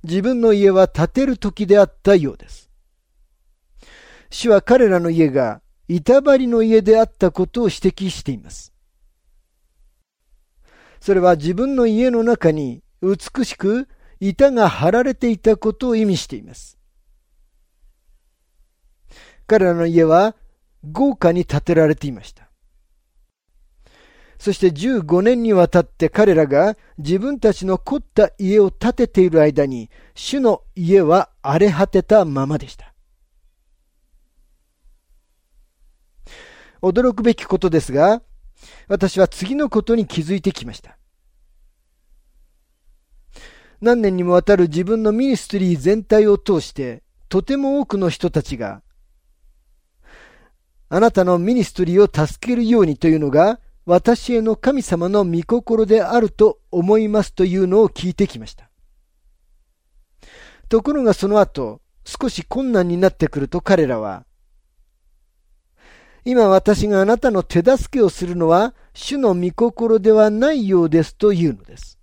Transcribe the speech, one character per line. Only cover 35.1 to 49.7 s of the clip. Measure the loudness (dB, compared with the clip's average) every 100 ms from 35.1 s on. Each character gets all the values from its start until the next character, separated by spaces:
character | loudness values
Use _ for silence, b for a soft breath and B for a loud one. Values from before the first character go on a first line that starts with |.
| _ _ _ _ _ _ _ _ _ _ _ -20 B B B B B
驚 | -2 0 0
く | 0
べ | 0 -2
き |
こ | -4 -2
と | 0
で | -2
す | -2
が、 | 0 2 2 _ -20 -20 _ b b b
私 | -4 -2 0
は | 0
次 | -2 -8 -4
の | -2
こ | -4
と | -2 -2
に | -2
気 | -6
づ | -6 -4
い |
て | -4
き | -8 -16
ま |
し | -18
た。 | -20 _ _ _ _ _ _ _ _ _ _ _ _ _ _ _ _ _ _ _ _ _ _ _ _ b b b b b
何 | 0 0
年 | 0 -2
に |
も | 0
わ | 0
た | 2 2
る | 2
自 | -2 -2
分 | -2
の | -2
ミ | -2 -2
ニ | -4
ス | -6
ト | -4
リ | -2 -2
ー |
全 | 0 -2 2
体 | 2 4
を | 2
通 | 0 -2
し | -4
て、 | -12 -12 -12 _ _ -6
と | -6
て | -4 -4
も | -2 -4
多 | -4
く | -4
の | -4
人 | -4 -4
た | -4
ち | -6 -10
が、 | -12 -14 _ _ _ _ _ _ _ _ _